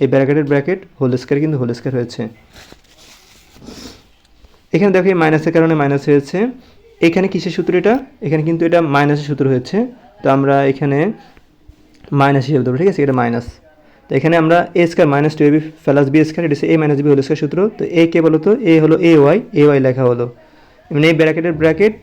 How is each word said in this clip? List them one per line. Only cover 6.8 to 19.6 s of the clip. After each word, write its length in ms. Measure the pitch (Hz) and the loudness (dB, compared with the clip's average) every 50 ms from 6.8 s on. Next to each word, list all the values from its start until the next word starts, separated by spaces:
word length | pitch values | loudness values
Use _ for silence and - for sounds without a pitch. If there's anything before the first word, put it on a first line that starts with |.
| _ _ _ _ 175 170 | _ _ _ _ 0 0
এখানে 200 | 165 196 185 196 - | 2 0 -2 -2 -2
কিসের 200 | 175 - 185 160 - | -4 -6 -4 -4 -4
সূত্র 140 | 165 175 175 180 | -2 -2 -2 0
এটা? 120 | 175 202 240 269 269 - - _ 226 | 2 0 0 0 -4 -8 -14 _ -6
এখানে 160 | 151 156 156 151 160 | -4 -2 -2 0 -2
কিন্তু 140 | 165 160 170 165 | -2 -2 0 0
এটা 100 | 170 170 170 151 139 | 2 2 2 2 0
মাইনাসের 320 | 143 143 143 147 147 147 147 | 2 2 2 0 -2 -4 -6
সূত্র 160 | 147 131 143 135 | -4 -2 0 0
হয়েছে। 260 | 131 127 127 - - 208 240 254 - - - - _ - | 0 -2 -2 -4 -4 -4 -4 -4 -8 -14 -20 -20 _ -6
তো 60 | - 139 135 | -2 0 0
আমরা 200 | 139 139 139 139 139 139 139 | 0 2 2 2 2 2 0
এখানে 280 | 135 - 151 143 139 143 160 208 220 - - - _ - _ _ _ _ _ - - _ _ _ _ _ - - - 139 | -2 -2 -2 -2 -2 -2 -2 -4 -6 -8 -16 -20 _ -20 _ _ _ _ _ -20 -20 _ _ _ _ _ -12 -4 -2 0
মাইনাস 220 | 139 139 143 139 120 135 | 2 2 2 0 0 0
হিসেবে 160 | 156 131 120 | -2 -2 0
ধরবো, 120 | 127 123 127 | -2 -2 0
ঠিক 80 | 180 196 185 | 0 0 0
আছে? 80 | - 143 | 0 0
এটা 100 | 139 131 127 | 0 0 0
মাইনাস। 240 | 120 117 120 117 - - - - _ _ _ _ _ _ _ _ _ - | -2 -2 -4 -4 -6 -10 -14 -20 _ _ _ _ _ _ _ _ _ -6
তো 40 | - 135 | -4 -2
এখানে 160 | 147 160 170 170 | 0 2 2 2
আমরা 160 | 160 160 170 175 175 - - - | 2 2 2 2 0 0 0 -2
এ 20 | 175 165 | -2 0
স্কয়ার 160 | 170 - 175 147 139 | 0 0 0 2 2
মাইনাস 200 | 139 147 156 156 - | 0 0 -2 0 0
টু 40 | 151 147 | 2 2
এ 20 | 147 | 2
বি 60 | 156 156 156 - - _ | 2 -2 -4 -10 -8 _
প্লাস 220 | 151 139 143 143 135 143 | 0 0 2 2 2 2
বি 40 | 156 151 156 | 2 2 0
স্কয়ার, 140 | 156 - 170 | -2 -4 -4
এটা 80 | 156 147 | -2 -2
হচ্ছে 120 | - - 160 165 | -2 0 0 0
এ 20 | 160 | 0
মাইনাস 160 | 156 151 147 135 143 | 0 0 -2 0 0
বি 60 | 151 | 2
হোল 100 | 139 139 135 | 2 2 0
স্কয়ার 140 | - 156 151 156 | -2 -4 -4 -4
সূত্র। 140 | 143 156 165 196 220 - - | -4 -2 -2 -2 -2 -2 -6
তো 60 | - - - 165 | -8 -4 0 0
এ 20 | 170 165 | 2 2
কে 80 | - 170 160 | 2 2 2
বলো 120 | 165 156 156 156 | 2 2 0 0
তো? 60 | 190 214 277 233 170 | 0 -2 0 2 2
এ 20 | 165 160 156 | 4 4 4
হলো 120 | 156 160 - 180 170 | 4 2 2 4 4
এ 20 | 165 151 | 4 6
ওয়াই, 160 | 139 139 170 220 240 - - 156 | 6 4 2 0 -2 -4 0 2